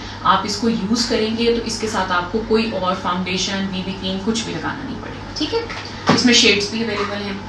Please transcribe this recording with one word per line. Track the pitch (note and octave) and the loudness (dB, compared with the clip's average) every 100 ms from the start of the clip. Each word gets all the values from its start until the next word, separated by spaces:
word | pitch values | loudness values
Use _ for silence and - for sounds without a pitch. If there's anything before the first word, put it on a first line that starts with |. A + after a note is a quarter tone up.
| - - | -8 -4
आप | - F#3+ A3 | 2 2 2
इसको | - A3+ | 0 0
यूज़ | F#3+ F#3+ A#3 - | 2 2 0 2
करेंगे | A3 A3 A3+ A#3 A#3 | 0 0 2 2 2
तो | A3 | 0
इसके | - G#3+ | -4 -2
साथ | G3 F#3+ | 0 0
आपको | - - A3 | 0 0 -2
कोई | - A3 A3+ | 2 2 2
और | F#3 F#3 F#3+ | 0 0 0
फाउंडेशन, | F3+ F3+ F#3 F#3 - G3 | 0 -2 0 -2 0 -2
बीबी | G3 F#3 F#3 | -2 -2 -4
क्रीम, | F#3+ F#3+ F#3+ | -4 -4 -2
कुछ | A3 A3 - | 0 -2 -2
भी | E3+ | -4
लगाना | C#3+ - | -4 -6
नहीं | - - | -8 -8
पड़ेगा, | - - - - | -8 -10 -10 -6
ठीक | D4+ | -2
है। | A4+ A#4 - - - - - | -2 -2 -8 -10 -2 2 4
इसमें | B3 | 6
शेड्स | A3+ A3 G3+ - | 6 6 4 0
भी | A3+ | -2
अवेलेबल | A3 G3+ G3+ G3+ | -2 -2 -2 -4
हैं। | G3+ G3 | -6 -6